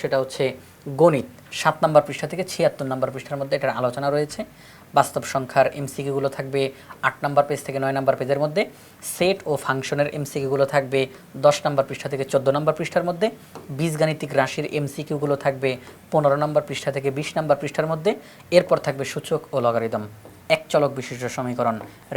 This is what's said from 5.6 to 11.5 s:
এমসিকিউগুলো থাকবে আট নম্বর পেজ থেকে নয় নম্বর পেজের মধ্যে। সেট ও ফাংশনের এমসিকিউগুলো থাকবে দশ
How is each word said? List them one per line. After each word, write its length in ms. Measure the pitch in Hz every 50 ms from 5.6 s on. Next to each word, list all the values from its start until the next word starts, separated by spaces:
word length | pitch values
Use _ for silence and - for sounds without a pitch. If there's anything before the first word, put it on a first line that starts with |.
| 131 - - 147
এমসিকিউগুলো 480 | 139 131 - - 139 143 135 139 139 135 -
থাকবে 240 | - 135 135 135 139 135 135 - - - - - - - 131
আট 80 | - - 151
নম্বর 200 | 143 139 147 143 -
পেজ 120 | 147 135 -
থেকে 120 | - 135 135
নয় 120 | 135 139 139 135
নম্বর 160 | 131 135 127 123
পেজের 200 | 131 131 139 139 151
মধ্যে। 180 | 151 151 196 - - - - - - - - - - -
সেট 240 | - 175 185 190 - - 160
ও 20 | 147 - -
ফাংশনের 440 | - 135 135 131 - 147 143 147 143 - 151
এমসিকিউগুলো 460 | 143 - - 147 135 131 139 135 139 139 151
থাকবে 260 | 143 135 127 139 135 131 - - - - - - 135 135
দশ 100 | 147